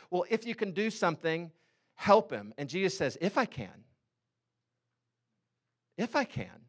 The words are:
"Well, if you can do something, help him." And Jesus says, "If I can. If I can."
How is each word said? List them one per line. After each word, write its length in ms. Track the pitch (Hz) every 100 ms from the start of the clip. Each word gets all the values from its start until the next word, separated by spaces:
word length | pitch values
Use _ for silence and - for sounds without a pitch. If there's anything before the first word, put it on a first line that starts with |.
| -
"Well, 140 | 180 -
if 180 | 220 233
you 80 |
can 180 | - 202
do 180 | 170 220
something, 600 | 214 180 156 165 160 170 - _ _ _
help 360 | - 208 208 -
him." 220 | 113 104 127
And 100 | 143
Jesus 280 | 175 190 185
says, 200 | 139 -
"If 180 | 185 269
I 60 |
can. 400 | 233 - 92 80 - _ _ _ _ _ _ _ _ _ _ _ _ _ _ _ _ _ _ _ _ -
If 200 | 226 302
I 80 |
can." 240 | 240 - 92 -